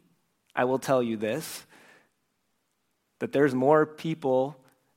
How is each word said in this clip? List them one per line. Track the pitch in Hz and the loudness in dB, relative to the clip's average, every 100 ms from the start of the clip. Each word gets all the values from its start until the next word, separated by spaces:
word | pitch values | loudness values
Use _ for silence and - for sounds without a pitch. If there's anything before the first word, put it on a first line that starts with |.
| _ _ _ _ _ | _ _ _ _ _
I | - | -2
will | 127 131 | 0 0
tell | - 131 | 0 0
you | 117 110 | 0 -4
this, | 107 135 - - - - - - _ _ _ _ _ _ _ _ _ _ _ - | -4 -6 -8 -14 -18 -20 -20 -20 _ _ _ _ _ _ _ _ _ _ _ -10
that | 120 | -2
there's | 135 143 | 2 2
more | 127 131 156 151 | 2 4 4 2
people | - 165 160 135 127 135 151 _ _ _ | -4 -8 -4 -2 0 -2 -8 _ _ _